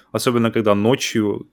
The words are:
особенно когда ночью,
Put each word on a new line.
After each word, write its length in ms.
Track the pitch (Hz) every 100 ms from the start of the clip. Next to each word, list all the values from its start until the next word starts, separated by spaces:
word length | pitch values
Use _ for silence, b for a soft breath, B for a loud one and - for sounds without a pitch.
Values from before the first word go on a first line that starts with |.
| B
особенно 400 | 110 131 120 113
когда 220 | 117 107 101
ночью, 720 | 110 139 - 113 104 104 -